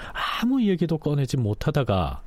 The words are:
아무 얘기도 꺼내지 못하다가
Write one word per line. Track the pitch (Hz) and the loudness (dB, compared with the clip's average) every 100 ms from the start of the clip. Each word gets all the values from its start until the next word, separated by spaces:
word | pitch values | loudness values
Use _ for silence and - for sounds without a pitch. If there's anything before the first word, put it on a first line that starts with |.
| - - - - | -10 -6 -4 -2
아무 | 233 269 | 0 2
얘기도 | 214 180 165 160 | 2 2 0 0
꺼내지 | 151 147 135 135 | 0 0 0 0
못하다가 | 107 104 - 147 127 95 76 58 | 0 0 0 0 2 2 0 -4